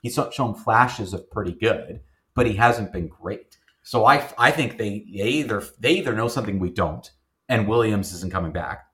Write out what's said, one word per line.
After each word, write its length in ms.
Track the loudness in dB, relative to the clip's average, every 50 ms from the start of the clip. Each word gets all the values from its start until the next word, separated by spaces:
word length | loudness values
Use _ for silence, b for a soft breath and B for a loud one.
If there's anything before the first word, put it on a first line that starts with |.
He's 120 | -6 -2 -2
so-, 140 | -2 -2 -2
shown 240 | -2 -2 -2 -2 -4
flashes 600 | -4 -2 2 4 4 4 4 0 -6 -8 -8 -8
of 160 | -10 -10 _
pretty 220 | -6 -6 -6 -6
good, 480 | -4 0 0 0 0 0 -4 -12 -16 -16 -18 _ _ _ _ _ _
but 120 | 0 2
he 80 | 2 4
hasn't 380 | 4 4 4 4 2 -4 -6
been 140 | -6 -6 -8 -8
great. 480 | -10 _ -10 -10 -10 -10 -12 _ _ _ _ _ _ _
So 220 | _ -2 2 4 6
I, 240 | 6 6 6 2 -6 0
I 140 | 2 4 4
think 260 | 4 2 -2 -2 -2
they, 300 | -4 -4 -4 -4 -6 -10 -12 -6
they 120 | -2 -2 0
either, 340 | 0 0 -2 -2 -4 -4 -6 -10 _ _
they 140 | 2 2
either 220 | 2 2 2 -2 -2
know 140 | 0 -2 -2
something 300 | -2 -4 -4 -2 -2 -2
we 120 | -2 -2
don't, 380 | -2 -2 -2 -2 -4 -8 -14 -18 _ _ _ _ _ _ _ 0
and 180 | 0 0 2 2
Williams 440 | 2 4 4 4 2 0 -2 -4
isn't 200 | -8 -8 -8 -6
coming 200 | -4 -4 -4 -4
back 320 | -4 -6 -6 -6 -8 -10 -14 _